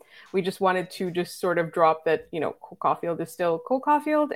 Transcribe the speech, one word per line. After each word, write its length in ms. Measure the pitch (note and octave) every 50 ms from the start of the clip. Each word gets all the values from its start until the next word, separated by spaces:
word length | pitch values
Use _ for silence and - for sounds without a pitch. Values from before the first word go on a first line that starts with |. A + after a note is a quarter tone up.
| - _ - - - -
we 100 | - F#3+
just 200 | E3 F#3+ F#3+ -
wanted 280 | G3 F#3+ F3+ F#3 F3+ F3
to 200 | - - F#3+ F3+
just 300 | E3 F3+ F3 - - -
sort 160 | - F#3 E3+ E3+
of 160 | E3+ E3 -
drop 320 | F#3 E3 D#3+ D#3+ D#3+ -
that, 220 | E3 D#3 D3+ - -
you 80 | - D#3+
know, 160 | C#3+ - - -
Cole 160 | - - - -
Caulfield 400 | - C#3+ C#3+ - - E3+ E3+ D3+
is 120 | E3 D#3+
still 280 | - - F3+ F3 E3 E3
Cole 220 | E3 - B3+ C4
Caulfield 520 | C4 D4 D4 D4 C#4+ D4+ D4+ D4+ D4+ - -